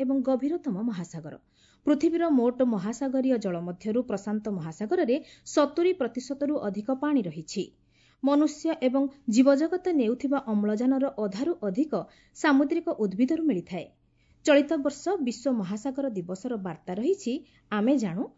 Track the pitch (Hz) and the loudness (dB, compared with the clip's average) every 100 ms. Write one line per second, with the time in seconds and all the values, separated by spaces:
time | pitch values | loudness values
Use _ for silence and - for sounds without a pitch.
0 | 262 269 262 254 285 349 302 185 240 180 | 0 0 2 0 0 -4 -4 -4 -4 -6
1 | 165 160 151 135 _ _ _ _ - 294 | -8 -12 -14 -16 _ _ _ _ 0 2
2 | 330 330 339 262 240 247 254 208 196 - | 2 2 2 4 4 2 0 0 -2 -4
3 | 269 262 262 247 196 175 175 175 214 226 | -2 0 2 0 0 -4 -6 -8 -2 -2
4 | 247 202 208 214 214 190 160 - 214 359 | -2 -6 -4 -4 -4 -6 -6 -8 -2 0
5 | 254 285 - - - 320 285 311 349 370 | 2 0 -2 -16 -2 2 2 2 0 0
6 | 247 247 - 269 285 302 208 196 214 262 | -2 -6 -8 -4 -2 -2 -4 -6 -4 -2
7 | 294 277 180 156 - 196 - _ _ _ | 0 0 0 -6 -8 -8 -8 _ _ _
8 | _ _ 269 285 302 - 320 311 254 269 | _ _ 2 4 2 0 -4 0 0 2
9 | 277 - - 220 269 277 330 359 370 311 | 0 -4 0 6 6 6 2 0 0 2
10 | 220 247 262 277 - 208 208 214 254 269 | 2 0 -2 -2 0 0 0 0 2 2
11 | 269 277 214 196 311 349 202 185 302 190 | 0 -2 -4 -2 -4 -2 -2 -2 -2 -2
12 | 165 _ _ - 311 269 285 339 330 247 | -6 _ _ -2 4 4 4 0 -2 -2
13 | 208 185 262 320 320 180 170 180 - _ | -2 0 0 2 0 0 -4 -10 -10 _
14 | _ _ _ _ - 285 294 320 277 285 | _ _ _ _ 6 6 6 0 -2 -4
15 | 339 381 254 220 277 240 180 208 277 269 | -4 -2 -2 -2 -2 -2 -2 -6 -6 -4
16 | 269 196 175 190 247 226 190 160 - 185 | -4 -6 -8 -8 -6 -6 -6 -10 -8 -4
17 | 269 381 233 269 - _ _ 208 226 285 | -2 -2 -2 -6 -8 _ _ 0 2 2
18 | 208 170 - | 0 -4 -8